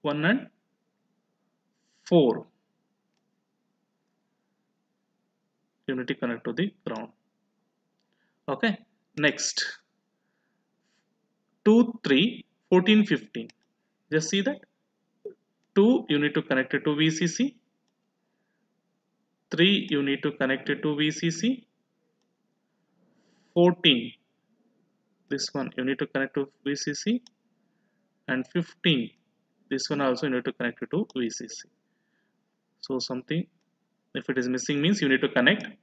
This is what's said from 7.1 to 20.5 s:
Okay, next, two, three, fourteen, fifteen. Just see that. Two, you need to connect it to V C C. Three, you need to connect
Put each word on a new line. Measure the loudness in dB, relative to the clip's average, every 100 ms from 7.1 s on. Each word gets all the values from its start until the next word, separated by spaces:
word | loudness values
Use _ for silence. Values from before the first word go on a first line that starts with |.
| _ _ _ _ _ _ _ _ _ _ _ _ _ -8
Okay, | -2 -2 -2 _ _ _ 0
next, | 0 0 -6 -4 -8 -10 _ _ _ _ _ _ _ _ _ _ _ _ _ _ _ _ _ _
two, | 4 6 4 -2
three, | 2 2 2 -2 -18 _ _
fourteen, | 4 6 4
fifteen. | 4 -2 -4 -14 -14 _ _ _ _ _ _
Just | -2 0
see | -2
that. | -2 -6 -14 _ _ _ _ _ -20 -20 _ _ _
Two, | 4 6 4 2
you | 0
need | 2
to | 0
connect | 0 -2 0
it | -2
to | -2
V | 2 0
C | 2 -4
C. | -2 -4 -4 _ _ _ _ _ _ _ _ _ _ _ _ _ _ _ _ _ _ _
Three, | 2 2 2 0
you | -2
need | -2 -2
to | -4
connect | -2 -2